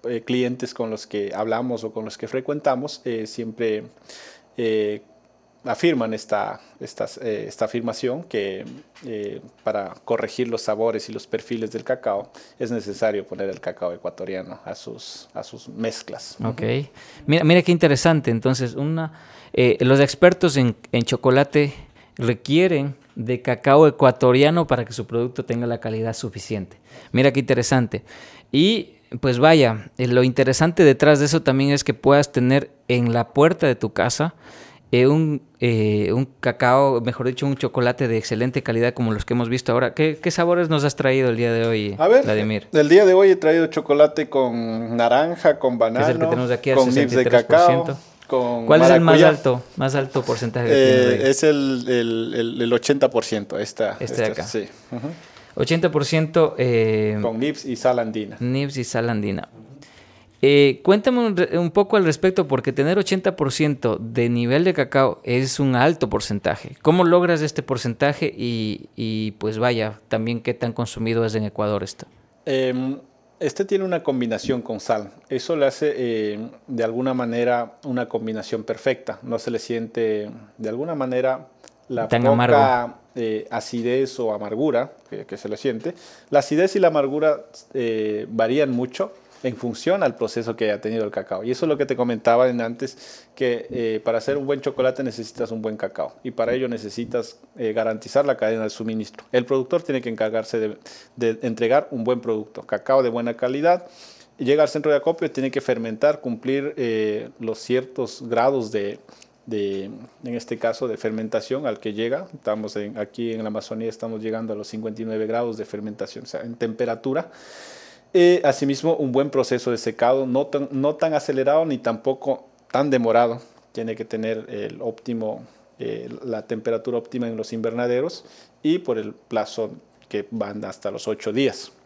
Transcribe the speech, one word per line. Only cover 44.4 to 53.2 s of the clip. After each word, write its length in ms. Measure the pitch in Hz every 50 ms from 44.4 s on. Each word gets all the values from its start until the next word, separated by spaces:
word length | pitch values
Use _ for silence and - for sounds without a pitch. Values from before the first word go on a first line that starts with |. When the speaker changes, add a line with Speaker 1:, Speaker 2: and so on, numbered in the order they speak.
| 131 123 117 117 117 113 113 113 117 113 117
Speaker 1:
naranja, 600 | 117 117 117 120 131 151 170 170 165 - 165 147 147
con 200 | - 131 123 117
Speaker 2:
Que 60 | 113
es 60 | 113 113
el 20 |
que 80 | 123 143 156 -
Speaker 1:
banano, 180 | - 165 165
Speaker 2:
tenemos 200 | - 120 127 120
aquí 200 | 123 120 - 139
al 60 | 131 131
Speaker 1:
con 80 | 131
nibs 80 | 127 127
de 120 | 139 143 127
Speaker 2:
sesenta 140 | 120 127 127
y 80 | 120
tres 140 | 117 120 113
por 220 | - 151 160 175
ciento. 180 | 175 170 170 165
Speaker 1:
cacao, 140 | 160 139 131 - - - _ -
con 400 | - - 127 123 120 120 120 117
Speaker 2:
¿Cuál 160 | 113 151 160 -
es 80 | 135
el 100 | - -
más 40 | 170 165 160 151
Speaker 1:
maracuyá. 100 | - 156
Speaker 2:
alto, 340 | 151 143 - 135 123 123 123 - -
más 180 | - 135 135 135
alto 280 | 143 135 135 - 135 123
porcentaje 460 | - 120 107 123 117 104 123 120 113
que 60 | 143
tiene 160 | 139 131 131
Speaker 1:
Eh, 280 | 127 127 127 123 123 - 127
Speaker 2:
de 60 | 135
Speaker 1:
es 120 | 139 - -
el, 420 | 156 151 143 139 135 135 127 120
el, 480 | 123 127 120 117 117 113 113 113 - -
el, 280 | 123 113 117 117 - 120
el 100 | 117 120
ochenta 380 | 117 - - 147 139 139 127
por 140 | 123 117